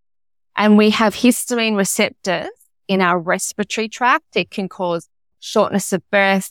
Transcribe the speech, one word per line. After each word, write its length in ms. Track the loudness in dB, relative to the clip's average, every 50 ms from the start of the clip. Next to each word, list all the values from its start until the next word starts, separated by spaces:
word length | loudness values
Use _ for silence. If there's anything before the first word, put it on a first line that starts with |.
| _ _ _ _ _ _ _ _ _ _ -4
And 200 | 0 4 6 6
we 140 | 6 6 4
have 240 | 4 2 2 0 0
histamine 640 | 2 2 2 2 2 -2 -6 -4 -2 -2 -2 0
receptors 720 | 0 -2 -2 -2 -2 -2 -4 -4 _ -6 -4 -4 -4 -4 -8 -12 _ _ _ _ _ _ -4
in 100 | -2 0
our 180 | 2 2 0 0
respiratory 720 | 0 -2 -4 -2 -4 -6 -6 -6 -8 -6 -4 -6 -6 -6
tract. 480 | -4 -2 0 0 0 0 _ _ -4
It 140 | -4 -4 -4
can 180 | -6 -8 -8 -8
cause 400 | -6 -6 -4 -4 -4 -4 -6 _ _ _ _ _ _ _
shortness 540 | -12 -4 0 0 0 2 0 -4 -4 -2 -4
of 100 | -6 -4 _
breath. 400 | 0 2 2 2 2 0 -2 -6